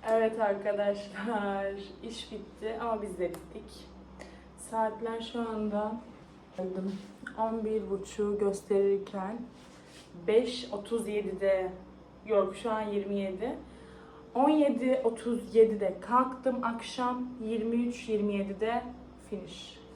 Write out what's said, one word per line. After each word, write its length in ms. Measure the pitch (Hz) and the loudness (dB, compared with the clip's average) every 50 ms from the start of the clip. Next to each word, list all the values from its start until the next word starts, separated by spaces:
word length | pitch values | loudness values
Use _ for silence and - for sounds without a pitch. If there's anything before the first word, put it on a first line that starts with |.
| - 220 | 2 4
Evet 280 | 220 226 226 220 220 226 | 4 4 4 2 2 2
arkadaşlar, 1300 | 220 208 196 196 - 208 202 202 202 202 202 202 - - - 196 202 226 233 208 202 202 196 196 196 196 196 202 196 - - - - | 2 2 2 0 0 0 0 2 2 2 0 0 -4 -10 -8 -6 -4 -2 -2 0 0 0 -2 -2 -2 -4 -4 -6 -8 -12 -12 -12 -12
iş 280 | 226 226 - - - | -10 -10 -10 -10 -10
bitti 460 | 226 202 - - - - 208 220 226 233 | -10 -12 -12 -14 -14 -8 -6 -6 -4 -2
ama 200 | 240 233 226 208 | -2 -2 0 -2
biz 180 | 202 196 180 180 | -2 -6 -2 -2
de 100 | 180 170 | -2 -2
bittik. 580 | 170 - - - - - - - - - - - - - - - - - - - - - - - - | -2 -6 -12 -14 -14 -14 -14 -14 -16 -18 -18 -18 -18 -20 -18 -18 -16 -16 -16 -16 -16 -20 -20 -20 -18
Saatler 640 | - - - 233 226 220 214 202 202 226 226 226 226 | -18 -12 -4 0 2 2 2 0 -2 -6 -4 -4 -4
şu 180 | 233 - - 240 233 226 | -6 -6 -4 -4 -4 -2
anda 520 | 220 214 214 208 202 208 208 214 226 233 - - - - - - - - - - - - 185 185 185 190 185 196 196 - - - - - - - - | -2 -2 -2 0 0 0 0 0 -4 -6 -8 -12 -18 -20 -20 -20 -20 -20 -20 -14 -8 -6 -6 -4 -4 -2 -2 -2 -4 -6 -10 -14 -18 -14 -14 -12 -2
on 280 | - 220 226 226 226 214 | -2 0 0 0 -2 0
bir 240 | 220 220 220 196 190 | 0 0 0 0 -2
buçuğu 480 | 196 190 196 - - - 208 208 202 | -4 -4 -4 -8 -2 -2 0 0 2
gösterirken 1000 | 202 208 202 190 - - - 208 196 196 196 196 196 190 - - 196 185 196 226 233 247 - - - - - - - - - - - - - - 170 170 | 2 2 2 0 0 0 2 4 4 6 6 4 2 0 -4 -6 -6 -6 -6 -6 -8 -10 -12 -14 -18 -20 -20 -20 -20 -20 -20 -20 -20 -20 -18 -16 -6 0
beş 460 | - 214 233 254 - - - - - 202 | 6 6 6 6 6 -2 -6 -6 -6 -6
otuz 340 | 202 202 - 233 226 202 | -8 -4 -2 -2 -2 -2
yedide, 640 | 208 208 208 196 190 190 185 196 196 190 190 185 185 - - - - - - - - - - - | 0 -2 -2 -2 -2 -2 0 2 4 4 4 2 -2 -4 -8 -14 -18 -20 -20 -20 -20 -20 -18 -2
yok 300 | 214 220 202 185 185 - | 2 4 4 4 4 -2
şu 160 | - - 233 | -4 -2 -2
an 100 | 220 220 | 0 0
yirmi 380 | 214 208 202 202 196 202 202 196 | 0 0 0 -2 0 0 -2 -2
yedi. 360 | 196 190 185 190 214 262 320 - - - - - - - - - - - - - - - - | -2 -2 -4 -4 -4 -4 -4 -6 -12 -16 -18 -20 -20 -18 -18 -20 -20 -20 -20 -20 -20 -4 2
On 140 | 247 269 302 | 4 6 6
yedi 520 | 311 302 285 277 240 233 254 254 262 262 - | 8 6 6 6 4 2 4 2 2 4 4
otuz 520 | 226 226 - - 240 233 - - - 190 | 0 0 0 -2 -2 -2 -2 -4 4 10
yedide 420 | 226 226 220 214 202 202 185 185 - | 10 10 10 8 2 0 0 -2 -4
kalktım 600 | - - 240 254 262 254 - - - 262 247 254 247 | -2 4 6 6 6 4 0 -2 0 0 0 2 0
akşam, 640 | 233 233 233 - - - - 247 247 247 254 247 - - - | -2 -2 -2 -6 -8 -4 -2 0 0 0 -2 -4 -6 -6 -6
yirmi 460 | 220 214 226 220 220 233 233 240 240 | -4 -2 -2 0 0 2 2 2 2
üç 220 | 240 240 - - - | 0 -2 -6 -4 -2
yirmi 260 | 220 208 208 208 202 | 0 2 2 2 2
yedide 480 | 196 196 196 196 185 220 226 233 240 240 - - - - - - - - - | 0 -2 -2 -2 -2 0 0 0 0 -2 -4 -12 -14 -16 -18 -18 -20 -12 -10
finish. 500 | 208 190 185 - - - - - - - - - - | -8 -8 -8 -10 -12 -14 -14 -16 -16 -18 -18 -20 -20